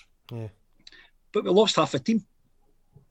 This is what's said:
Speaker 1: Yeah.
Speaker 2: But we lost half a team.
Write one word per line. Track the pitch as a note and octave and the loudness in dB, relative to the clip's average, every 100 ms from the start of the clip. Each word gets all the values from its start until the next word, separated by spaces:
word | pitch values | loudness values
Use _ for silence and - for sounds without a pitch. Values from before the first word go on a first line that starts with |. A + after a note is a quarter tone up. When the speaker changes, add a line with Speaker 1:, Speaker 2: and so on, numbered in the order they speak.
| _ _ - | _ _ -18
Speaker 1:
Yeah. | A#2+ A2 - _ _ _ - _ _ _ | -16 -16 -20 _ _ _ -20 _ _ _
Speaker 2:
But | - | 0
we | B3 | 2
lost | F3+ G#3+ - | 4 2 0
half | D3+ | -2
a | C#3 | -4
team. | - A3+ - _ _ _ _ _ _ _ _ | -4 -4 -6 _ _ _ _ _ _ _ _